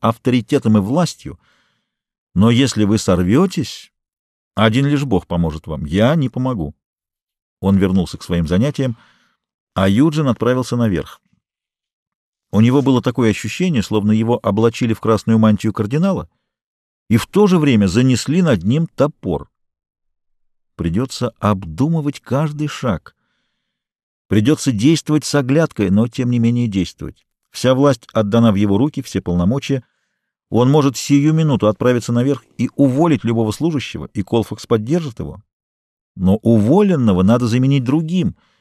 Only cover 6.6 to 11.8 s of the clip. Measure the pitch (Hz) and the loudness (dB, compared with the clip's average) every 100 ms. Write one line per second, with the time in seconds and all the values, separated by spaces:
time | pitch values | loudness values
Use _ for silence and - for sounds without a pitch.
6.6 | 73 - _ _ _ _ _ _ _ _ | -8 -10 _ _ _ _ _ _ _ _
7.6 | 95 101 95 95 85 - - 87 78 90 | 0 2 2 0 -2 -8 -6 -4 0 0
8.6 | 139 147 131 113 _ _ _ _ _ _ | 0 -2 -6 -6 _ _ _ _ _ _
9.6 | _ - 98 101 160 151 139 113 117 127 | _ -2 0 2 2 2 -2 0 0 -2
10.6 | 127 120 117 85 - - _ _ _ _ | -2 -2 0 -2 -6 -14 _ _ _ _
11.6 | _ _ | _ _